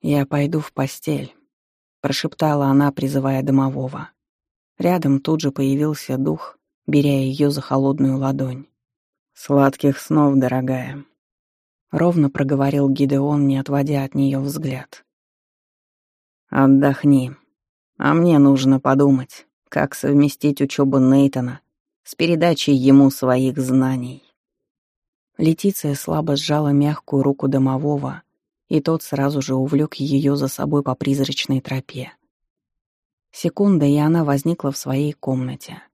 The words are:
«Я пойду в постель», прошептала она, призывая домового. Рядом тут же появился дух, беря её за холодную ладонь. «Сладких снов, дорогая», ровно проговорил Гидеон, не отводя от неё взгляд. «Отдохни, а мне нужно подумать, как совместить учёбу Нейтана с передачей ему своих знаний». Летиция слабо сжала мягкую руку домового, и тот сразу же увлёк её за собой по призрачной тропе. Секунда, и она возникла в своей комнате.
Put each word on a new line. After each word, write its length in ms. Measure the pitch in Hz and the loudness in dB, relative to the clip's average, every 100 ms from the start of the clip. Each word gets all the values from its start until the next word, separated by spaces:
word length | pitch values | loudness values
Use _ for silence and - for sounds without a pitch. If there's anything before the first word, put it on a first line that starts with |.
«Я 240 | 156 147 | 0 -2
пойду 360 | 139 147 143 156 | 0 -2 -2 -2
в 120 | 151 | -6
постель», 600 | - 135 - - 143 139 _ _ _ _ _ _ _ | -6 -6 -6 -6 -6 -6 _ _ _ _ _ _ _
прошептала 640 | - 170 160 - 156 147 139 | -6 -4 -6 -4 -2 0 2
она, 260 | 135 143 | 2 2
призывая 500 | 139 135 139 135 135 | -2 -4 -2 -2 -2
домового. 680 | 135 135 135 135 131 147 - _ _ _ _ _ _ _ | 0 0 0 -4 -10 -10 -16 _ _ _ _ _ _ _
Рядом 440 | 175 180 151 139 | 0 0 2 0
тут 200 | 139 160 | 0 -2
же 100 | 147 | -2
появился 680 | 135 135 139 151 147 - 131 | -2 -2 0 -2 -4 -6 -4
дух, 400 | 139 156 - - _ _ - | -2 -4 -10 -20 _ _ -2
беря 360 | 143 143 139 | 0 2 0
её 280 | 135 135 143 | -2 0 0
за 120 | 143 | 0
холодную 560 | 135 135 135 139 135 131 | -4 0 0 0 0 0
ладонь. 480 | 135 139 135 127 139 _ _ _ _ _ _ | -2 -4 -6 -8 -16 _ _ _ _ _ _
«Сладких 680 | _ - 143 139 135 147 135 | _ 0 2 2 2 -2 -2
снов, 360 | - 156 147 139 | -2 2 4 2
дорогая», 680 | 127 127 127 131 127 139 143 _ _ _ _ _ _ _ _ | 0 -2 -4 -6 -8 -14 -18 _ _ _ _ _ _ _ _
ровно 380 | 160 170 175 143 | 0 2 2 0
проговорил 640 | 139 139 139 139 143 139 | 0 -2 0 0 2 0
Гидеон, 560 | 135 139 139 139 147 139 | 2 0 0 0 0 0
не 100 | 135 | 0
отводя 480 | 135 143 139 143 | -2 -2 0 -2
от 100 | 135 | -4
неё 260 | - 139 135 | -2 0 0
взгляд. 640 | 139 - 156 131 - - _ _ _ _ _ _ _ _ _ _ _ _ _ _ _ | -4 -6 -6 -8 -12 -20 _ _ _ _ _ _ _ _ _ _ _ _ _ _ _
«Отдохни, 840 | - 135 135 139 139 147 139 127 - _ _ _ _ _ _ | 2 4 6 4 2 2 2 2 -10 _ _ _ _ _ _
а 160 | - | 0
мне 260 | 156 175 156 | 2 4 6
нужно 400 | 139 139 131 135 | 6 4 2 2
подумать, 680 | 135 135 143 135 131 - _ _ _ | 2 2 4 2 0 -16 _ _ _
как 260 | - 143 | -4 -4
совместить 680 | - 143 143 143 - 151 143 | -4 0 2 2 2 -2 0
учёбу 380 | 139 - 139 135 | -4 0 0 4
Нейтана 640 | 131 135 139 135 123 127 _ _ _ _ | 4 4 4 0 -8 -10 _ _ _ _
с 120 | - | -20
передачей 580 | - 165 165 170 160 - | -4 0 2 2 0 2
ему 380 | 139 131 135 135 | 2 6 8 6
своих 460 | 135 127 127 131 135 | 2 -2 0 0 -2
знаний». 640 | 127 131 131 131 123 131 _ _ _ _ _ _ _ _ _ _ _ _ | 0 0 0 -4 -8 -14 _ _ _ _ _ _ _ _ _ _ _ _
Летиция 560 | 156 160 196 190 151 | -2 0 -2 -2 -6
слабо 420 | 139 - 160 156 143 | -6 -4 -4 -2 -4
сжала 360 | - 151 151 | -2 -2 2
мягкую 500 | 143 147 151 - 143 | 2 2 -2 -4 -2
руку 260 | 135 139 139 | 0 0 -2
домового, 720 | 135 131 131 139 143 135 - _ _ _ _ _ | 0 0 0 -2 -4 -6 -12 _ _ _ _ _
и 80 | 165 | -4
тот 220 | 143 165 | -2 -4
сразу 400 | - 143 139 147 | -4 -4 -2 -2
же 120 | 135 | -4
увлёк 420 | 131 131 147 151 - | -2 0 0 -2 -4
её 380 | 139 139 139 | -2 0 0
за 140 | 143 135 | 0 -4
собой 340 | - 143 147 | -4 -2 -2
по 120 | 135 | -2
призрачной 680 | 127 139 139 135 131 - 135 | -4 -2 -2 -2 -4 -4 -4
тропе. 540 | - 135 - 135 127 _ _ _ _ _ _ _ _ _ _ _ _ | -4 -10 -10 -14 -14 _ _ _ _ _ _ _ _ _ _ _ _
Секунда, 540 | - 175 - 202 185 | -8 -6 0 2 4
и 140 | 143 147 | 4 2
она 260 | 151 165 | 2 2
возникла 480 | 151 139 156 170 147 | 2 0 -2 -4 -4
в 60 | 139 | -6
своей 340 | - 135 147 | -6 -4 -4
комнате. 720 | 147 - 131 127 131 - - - | -6 -6 -4 -4 -10 -16 -20 -20